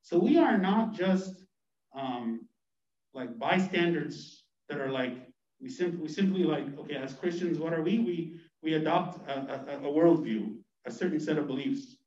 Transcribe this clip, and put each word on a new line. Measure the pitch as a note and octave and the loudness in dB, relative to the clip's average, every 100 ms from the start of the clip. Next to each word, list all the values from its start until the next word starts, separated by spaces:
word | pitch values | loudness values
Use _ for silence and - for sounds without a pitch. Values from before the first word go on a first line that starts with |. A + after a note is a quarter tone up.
So | - E3+ | 2 2
we | G#3+ D#4+ | 6 6
are | C#4 G#3+ | 6 4
not | F#3 G#3 G3+ | 4 2 2
just, | F3 F#3 F#3+ - - - _ _ _ _ | 0 2 2 0 -12 -20 _ _ _ _
um, | C#3 C3 B2 A2+ A2+ - _ _ _ _ _ _ | -8 -6 -4 -4 -6 -10 _ _ _ _ _ _
like, | C3+ B2 A2+ | -12 -10 -6
bystanders | C#3 F#3 F#3+ F3+ E3+ E3 - - - - _ _ _ | 0 2 2 2 2 2 -2 -8 -14 -20 _ _ _
that | C#3+ | -6
are | C3+ C3 | -4 -2
like, | B2 B2 - _ _ _ | -2 -4 -14 _ _ _
we | C3 | -14
sim-, | C3 F3 E3+ | -4 -2 -2
we | D#3 | -6
simply, | G3+ F#3+ F#3+ | 0 0 2
like, | E3 C#3+ C3+ C#3+ | 2 0 -4 -10
okay, | - C#3 | -8 -8
as | C3 | -8
Christians, | - F3+ E3+ F3 D3+ | -4 -4 -2 -2 -2
what | D#3+ | -2
are | E3+ | -2
we? | D#3+ A3 | 0 2
We, | F#3 F3 E3 - - _ D#3 | 0 -2 -6 -10 -20 _ -2
we | |
adopt | D#3+ D#3 F3 - - - | 0 2 2 0 -8 -8
a, | |
a, | C3+ C3+ C3+ D3 C#3+ D3 | -6 -6 -8 -8 -6 0
a | |
worldview, | D3+ E3+ D#3+ A#2+ A2 G2 - - _ B2 | 6 8 6 4 -2 -4 -8 -16 _ -12
a | |
certain | - F3+ D#3 | -4 -2 0
set | - D3+ | 0 0
of | C#3+ | 0
beliefs. | C3 C#3 C#3 - - | -4 -2 -4 -6 -20